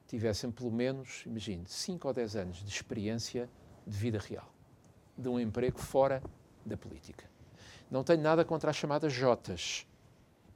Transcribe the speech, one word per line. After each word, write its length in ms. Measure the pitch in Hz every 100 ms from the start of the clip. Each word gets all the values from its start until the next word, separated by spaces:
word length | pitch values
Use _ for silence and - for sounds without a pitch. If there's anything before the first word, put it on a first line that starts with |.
| -
tivessem 420 | 123 110 101 127
pelo 220 | 110 123
menos, 520 | 113 123 135 131 - -
imagine, 380 | 113 104 87 87
cinco 400 | - - 175 143
ou 60 |
dez 220 | 127 113 104
anos 220 | 92 87
de 120 | 101
experiência 800 | - - 113 104 113 - 123 123 - - - -
de 120 | 101
vida 200 | 117 104
real, 340 | - - - - - - - - - -
de 120 | 123
um 100 | 123
emprego 400 | 113 113 123 127
fora 440 | - 139 135 135 - - - - -
da 100 | -
política? 500 | - - - - - - - - - - -
Não 140 | 131
tenho 180 | 135 170
nada 220 | 151 165
contra 280 | 165 160 151
as 40 | 147
chamadas 380 | 151 147 156
Jotas. 720 | 123 131 113 - 90 - - - - - - - _ -